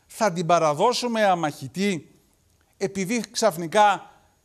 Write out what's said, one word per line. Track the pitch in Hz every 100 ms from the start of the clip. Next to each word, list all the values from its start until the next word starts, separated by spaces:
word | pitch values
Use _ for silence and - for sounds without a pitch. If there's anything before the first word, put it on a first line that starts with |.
| _
Θα | - 214
την | 170 165
παραδώσουμε | 175 156 147 220 240 240 226
αμαχητή, | 208 175 156 135 131 175 202 170 - _ _ _ _ _ _ _
επειδή | 190 190 180 240 -
ξαφνικά | - 220 165 170 214 208 185 - _ _ _